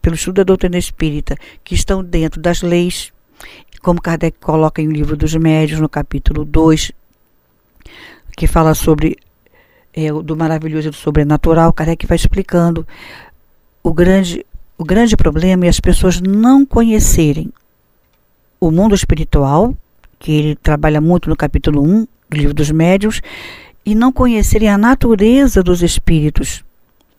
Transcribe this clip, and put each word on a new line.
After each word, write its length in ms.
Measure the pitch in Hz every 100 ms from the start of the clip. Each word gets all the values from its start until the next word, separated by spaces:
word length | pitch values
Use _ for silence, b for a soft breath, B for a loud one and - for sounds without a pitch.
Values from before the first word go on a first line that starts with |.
pelo 120 | 170
estudo 220 | 165 - 190
da 80 |
doutrina 340 | 190 185 185 175
espírita, 600 | - - 156 147 - - B B
que 100 | -
estão 300 | - - 190
dentro 380 | 180 170 160 160
das 200 | 170 170
leis, 520 | 175 175 175 - - _ _ B B B B -
como 200 | - 131
Kardec 360 | - 165 165 -
coloca 400 | - 156 156 -
em 80 | 156
O 20 |
Livro 240 | 151 147 151
dos 180 | 156 160
Médiuns, 440 | 160 156 156 156
no 80 | 156
capítulo 560 | 147 - 139 - 147
dois, 480 | 151 156 160 156 - - _ _ _ _ _ _ _ _ - B B B B -
que 100 | 156
fala 300 | 170 160 156
sobre, 420 | - 147 160 - _ _ _ b b b b
é, 180 | 160 156
o, 100 | 151
do 140 | 151 156
maravilhoso 540 | 160 160 160 156 156
e 20 |
do 60 | -
sobrenatural. 720 | 156 151 147 151 - 160 165
Kardec 340 | - 156 165 -
vai 120 | 170
explicando 680 | - 190 190 175 170 165 160 B B B B _ _ _ _ _
o 120 | -
grande, 520 | 156 175 190 180 - - - - -
o 60 |
grande 320 | 165 190 233 -
problema 500 | 160 156 185 185 175
é 40 |
as 100 | -
pessoas 400 | 190 180 190 175
não 460 | 185 208 233 277 277
conhecerem 880 | 233 233 220 - - 156 156 165 - _ _ _ _ _ _ _ _ _ _
o 100 | 165
mundo 240 | 165 214
espiritual, 800 | 196 - 151 156 143 139 147 233 - - _ _ _
que 140 | -
ele 220 | 151 151 147
trabalha 440 | - 147 156 151
muito 300 | 160 175 156
no 80 | 156
capítulo 440 | 147 156 - 147
um 240 | 147 214 220 _ _
do 60 | 151
Livro 160 | 143
dos 160 | 147 147
Médiuns, 520 | 160 165 196 208 - B B B B B _ -
e 100 | 214
não 160 | 254
conhecerem 560 | 262 247 220 208 214 214
a 100 | 202
natureza 840 | 233 262 240 214 214 262 269 196
dos 180 | 180 175
espíritos, 840 | 170 - - 160 151 - - - - _ _ _ _